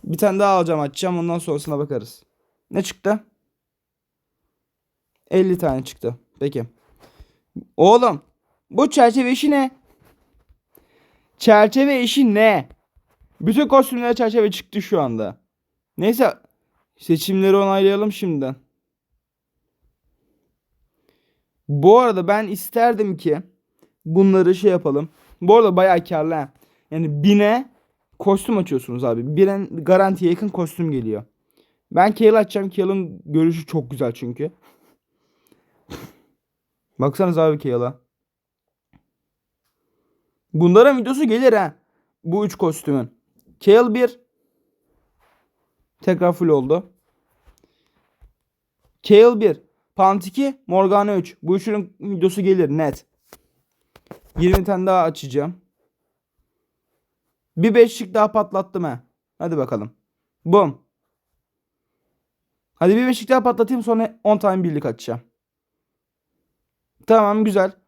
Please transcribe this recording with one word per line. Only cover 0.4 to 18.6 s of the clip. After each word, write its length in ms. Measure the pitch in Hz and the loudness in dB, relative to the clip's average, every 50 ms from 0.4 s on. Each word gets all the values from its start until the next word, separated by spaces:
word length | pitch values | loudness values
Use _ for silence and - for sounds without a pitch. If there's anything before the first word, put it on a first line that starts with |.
daha 180 | 202 202 196 185 | 0 2 2 0
alacağım, 220 | 175 165 165 151 | 0 -2 -2 -4
açacağım, 380 | 147 143 139 - - 185 180 175 | -4 -6 -8 -8 -6 -6 -6 -4
ondan 220 | 165 170 170 170 | -4 -6 -6 -6
sonrasına 400 | 170 - 165 151 143 160 151 143 | -6 -6 -8 -8 -6 -8 -8 -8
bakarız. 440 | 147 147 147 120 104 117 - - _ _ _ _ _ _ _ _ _ _ | -8 -6 -8 -10 -10 -12 -20 -20 _ _ _ _ _ _ _ _ _ _
Ne 120 | - 196 185 | -8 -8 -8
çıktı? 400 | - - _ _ 190 208 214 - _ _ _ _ _ _ _ _ _ _ _ _ _ _ _ _ _ _ _ _ _ _ _ _ _ _ _ _ _ _ _ _ _ _ _ _ _ _ _ _ _ | -8 -10 _ _ -4 -4 -4 -6 _ _ _ _ _ _ _ _ _ _ _ _ _ _ _ _ _ _ _ _ _ _ _ _ _ _ _ _ _ _ _ _ _ _ _ _ _ _ _ _ _
Elli 260 | - 185 185 190 180 175 | 0 0 0 0 0 -2
tane 260 | 180 156 131 131 127 | -2 -4 -4 -4 -8
çıktı. 340 | - - - - 117 120 120 _ _ _ _ | -10 -16 -10 -10 -10 -10 -10 _ _ _ _
Peki. 260 | 139 143 139 131 117 120 _ _ _ _ _ _ _ _ _ _ - _ _ _ _ _ _ - - _ _ - | -8 -6 -6 -6 -10 -10 _ _ _ _ _ _ _ _ _ _ -20 _ _ _ _ _ _ -20 -20 _ _ 2
Oğlum, 440 | 156 190 214 240 247 240 175 143 _ _ _ _ _ _ _ _ _ _ | 4 6 6 6 4 2 -2 -2 _ _ _ _ _ _ _ _ _ _
bu 200 | - 190 269 302 | -2 0 0 0
çerçeve 420 | - 302 254 233 220 262 262 247 | 4 4 4 4 4 2 0 0
işi 200 | 262 254 - 302 | -2 -2 0 0
ne? 200 | 294 277 269 262 262 _ _ _ _ _ _ _ _ _ _ _ _ _ _ _ _ _ _ _ _ _ _ _ _ _ _ _ _ _ _ _ _ _ | 0 0 0 -2 -6 _ _ _ _ _ _ _ _ _ _ _ _ _ _ _ _ _ _ _ _ _ _ _ _ _ _ _ _ _ _ _ _ _
Çerçeve 640 | - - 214 208 208 214 208 269 277 277 285 262 240 | 4 4 6 6 6 4 2 0 0 2 0 -2 -2
işi 300 | 226 - 277 277 233 208 | -2 0 2 2 2 4
ne? 360 | 202 220 220 208 165 120 - - _ _ _ _ _ _ _ _ _ _ _ _ _ | 4 4 4 2 2 -4 -8 -18 _ _ _ _ _ _ _ _ _ _ _ _ _
Bütün 260 | - 165 220 233 302 240 | -4 -2 0 0 0 2
kostümlere 460 | 269 269 269 269 262 240 240 240 240 | 4 2 2 2 -2 -6 -2 -2 -2
çerçeve 380 | 240 254 226 208 240 214 208 | 0 -2 -2 0 2 0 0
çıktı 300 | 185 - - _ - 208 | -2 -6 -14 _ -10 -10
şu 200 | 196 - 214 180 | -6 -4 -2 -2
anda. 360 | 147 127 117 110 107 95 - _ _ _ _ _ _ _ _ _ _ _ _ - | -2 -2 -4 -6 -8 -8 -10 _ _ _ _ _ _ _ _ _ _ _ _ -6
Neyse, 360 | 165 202 233 226 262 196 - _ _ _ _ _ _ _ _ _ _ _ _ _ | -4 -2 0 0 0 -2 -2 _ _ _ _ _ _ _ _ _ _ _ _ _
seçimleri 580 | - - 170 156 - - 196 190 190 196 190 | -4 -4 -4 -2 -2 -4 -2 0 2 2 2
onaylayalım 560 | 196 196 196 196 196 196 196 196 202 208 214 | 2 2 0 0 2 2 2 2 0 -2 -4
şimdiden. 440 | 202 - - 185 165 147 135 131 135 _ | -6 -6 -6 -4 -4 -4 -4 -6 -8 _